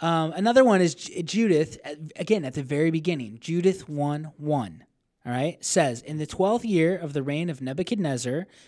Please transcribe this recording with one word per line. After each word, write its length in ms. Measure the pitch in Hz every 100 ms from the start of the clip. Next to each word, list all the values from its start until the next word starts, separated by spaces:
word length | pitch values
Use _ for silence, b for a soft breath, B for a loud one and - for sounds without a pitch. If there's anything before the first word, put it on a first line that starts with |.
Um, 320 | 165 165 160
another 300 | 170 214 240
one 160 | 262 190
is 140 | 175
J-, 280 | 131 - -
Judith, 560 | 165 202 226 156 156 -
at, 120 | - 151 156 -
again, 280 | 175 214
at 100 | 139
the 80 | 147
very 280 | 131 147 165
beginning, 480 | 160 160 160 113 113
Judith 480 | - 170 185 190 -
one 420 | 147 147 147 156 -
one, 480 | 151 147 101 80 - _ _ _ 123
all 60 |
right, 300 | 123 151 -
says, 380 | - 185 147 120
"In 160 | - 151
the 80 | 151
twelfth 380 | - 190 233
year 320 | 233 185 165 185
of 160 | 160
the 80 | 143
reign 260 | 139 147 175
of 100 | 135
Nebuchadnezzar, 840 | 131 143 180 214 165 127 123 143 190 b